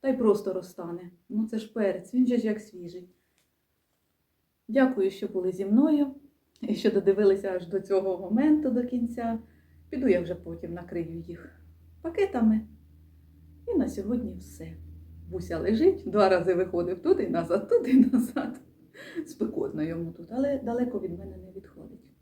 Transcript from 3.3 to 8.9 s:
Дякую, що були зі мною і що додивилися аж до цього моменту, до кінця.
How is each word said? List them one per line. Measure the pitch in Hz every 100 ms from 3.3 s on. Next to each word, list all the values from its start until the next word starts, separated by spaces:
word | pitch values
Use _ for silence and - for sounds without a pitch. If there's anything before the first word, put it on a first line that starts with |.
| _ _ _ _ _ _ _ _ _ _ _ _ _ -
Дякую, | 233 262 208 190
що | - 208
були | 190 180
зі | 180
мною | 196 220 311 294 277 - _ _ _ _
і | -
що | - 214
додивилися | 208 190 196 202 196 202
аж | 180 175
до | 190
цього | - 190 190 185
моменту, | 190 220 302 302 277
до | 247
кінця. | 240